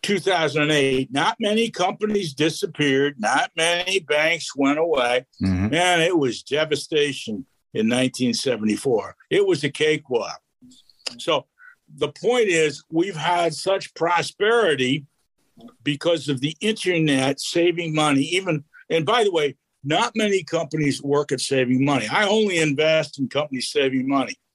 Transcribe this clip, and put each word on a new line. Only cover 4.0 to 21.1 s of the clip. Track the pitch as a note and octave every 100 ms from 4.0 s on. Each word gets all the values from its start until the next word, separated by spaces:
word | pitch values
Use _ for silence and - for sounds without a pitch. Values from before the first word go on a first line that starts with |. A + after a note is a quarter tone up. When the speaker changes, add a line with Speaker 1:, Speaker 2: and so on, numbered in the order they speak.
Speaker 1:
banks | D3+ D3 D#3 E3 - C3+
went | C#3 D3
away. | E3+ C#3+ A#2+ B2 - _
Speaker 2:
Mm-hmm. | F#2+ F#2 G2+
Speaker 1:
Man, | D3+ F3+ F3
it | E3 F3
was | C3+ A2
devastation | - D3 D#3 D3 - D#3 D3 C3+ - G#2 - _ _
in | A2+ A2
nineteen | A#2+ C3 - B2
seventy-four. | A2+ C3+ A#2 G#2+ G2+ - A2+ - - _
It | F3 G3+
was | D#3+
a | C#3+
cakewalk. | - D3+ D3+ - B2 G2 - _ _ - - _ _ - A#2+
So | - D3+ - _ - _ _
the | D3+ C#3
point | - F#3+ B3 G#3+
is, | E3 D#3 C#3+ _
we've | D#3+ F#3+
had | D#3+ D#3+ F3 E3+
such | D#3 F#3 G3 -
prosperity | - E3 F3 D3+ - G#3 A#3+ G3+ C#3 D#3 D3+ C#3+ _ _ _ _ _ - _
because | C#3 D3 E3 E3+ C#3
of | C3+
the | C#3+ E3+
internet | G#3 G#3+ F#3 F3 D#3+ C3+ C3 C#3
saving | - E3+ E3+ E3+ E3+
money. | D#3 D3+ C#3
Even, | D3+ F3+ F#3+ D#3 - - -
and | E3
by | D#3 A#3+
the | G#3
way, | E3+ D3 C3 _ _
not | C3+ D#3+ A#3+
many | A3+ G#3+ F#3+
companies | E3 E3 E3 D#3 C#3+ C3
work | C#3